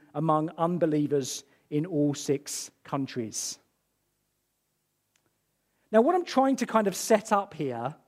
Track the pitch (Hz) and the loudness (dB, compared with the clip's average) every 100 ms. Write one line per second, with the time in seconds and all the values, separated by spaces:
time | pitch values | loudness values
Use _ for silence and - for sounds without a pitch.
0 | _ 151 160 156 156 - 170 175 160 151 | _ -2 2 2 0 0 0 2 2 2
1 | 147 143 127 - - _ - 151 175 151 | 2 0 -2 -8 -14 _ -6 -4 -2 0
2 | 147 139 - 139 - - - _ - 143 | 0 0 -2 -4 -4 -12 -12 _ -6 -6
3 | 135 127 110 - - - _ _ _ _ | -4 -6 -8 -8 -10 -10 _ _ _ _
4 | _ _ _ _ _ _ _ _ _ _ | _ _ _ _ _ _ _ _ _ _
5 | _ _ _ _ _ _ _ _ - 220 | _ _ _ _ _ _ _ _ 2 4
6 | 269 359 339 262 269 269 247 220 202 175 | 4 2 0 2 2 0 0 0 0 -2
7 | - 214 - 202 196 156 139 117 123 160 | 2 2 2 -2 -2 -6 -6 -4 -6 -8